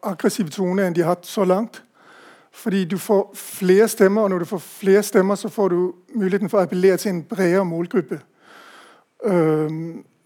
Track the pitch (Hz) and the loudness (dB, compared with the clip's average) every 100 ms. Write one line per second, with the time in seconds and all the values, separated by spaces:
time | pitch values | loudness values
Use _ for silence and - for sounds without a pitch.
0 | - 180 226 - 165 - 180 190 190 170 | -10 -2 -2 -2 -6 -4 -2 0 0 0
1 | 165 175 - - 185 185 226 - _ _ | 0 -2 -4 -2 0 0 -2 -10 _ _
2 | _ - - - _ - 233 196 170 180 | _ -20 -20 -20 _ -10 -4 -2 -2 -6
3 | - 202 196 - - - 185 190 220 - | 0 0 0 -10 -16 -4 4 4 4 4
4 | 190 208 208 180 165 185 - - 202 196 | 4 4 0 0 -4 -8 -10 -6 2 4
5 | 202 208 190 202 220 - 196 175 180 - | 4 2 2 -2 -6 -2 0 0 -2 -6
6 | _ 226 190 196 190 214 170 180 190 175 | _ -4 -2 -2 0 0 0 2 2 2
7 | 214 180 147 208 180 185 185 165 175 - | -2 -6 -6 -2 2 2 0 -4 -2 -2
8 | 151 156 - _ _ - - - - _ | -4 -10 -14 _ _ -20 -20 -20 -20 _
9 | _ _ 214 180 160 156 156 160 165 165 | _ _ 0 2 2 2 -2 -4 -8 -12
10 | - _ | -18 _